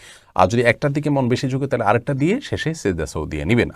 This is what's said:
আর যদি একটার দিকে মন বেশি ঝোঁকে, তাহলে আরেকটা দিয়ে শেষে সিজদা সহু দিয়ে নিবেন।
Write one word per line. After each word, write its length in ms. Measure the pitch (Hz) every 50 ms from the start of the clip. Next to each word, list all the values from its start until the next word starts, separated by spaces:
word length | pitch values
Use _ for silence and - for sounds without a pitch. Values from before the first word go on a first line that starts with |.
| - - - - _ _ -
আর 120 | - 92 92
যদি 140 | 113 120
একটার 320 | 117 120 110 - - 143 139
দিকে 160 | 151 147 151
মন 200 | 143 139 131 117
বেশি 200 | 123 127 - 131
ঝোঁকে, 180 | 131 131 139 135
তাহলে 180 | 135 120 110
আরেকটা 280 | 98 107 117 - - 143
দিয়ে 280 | 131 143 170 214 285
শেষে 320 | - - 107 - - 160 160
সিজদা 320 | - - 101 95 80 78
সহু 200 | 73 - 82 78
দিয়ে 200 | 76 76 76 73
নিবেন। 240 | 85 117 120 90 73 -